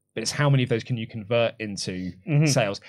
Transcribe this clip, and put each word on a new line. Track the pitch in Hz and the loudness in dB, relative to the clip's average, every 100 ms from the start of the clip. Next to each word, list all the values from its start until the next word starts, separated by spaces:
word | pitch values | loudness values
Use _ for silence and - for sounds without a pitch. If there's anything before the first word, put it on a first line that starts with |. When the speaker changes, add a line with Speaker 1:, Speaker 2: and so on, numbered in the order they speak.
| _ - | _ -6
Speaker 1:
But | |
it's | 113 | -6
how | - 147 | 0 4
many | 135 | 4
of | 120 | 2
those | 117 | 0
can | - 120 | -2 -6
you | 113 | -6
convert | 117 101 117 113 - | -10 -2 0 0 -2
into | 107 95 - 92 90 - - | -8 -6 -6 -6 -8 -10 0
Speaker 2:
Mm-hmm. | 147 156 | 2 4
Speaker 1:
sales? | 135 104 101 | 4 0 -4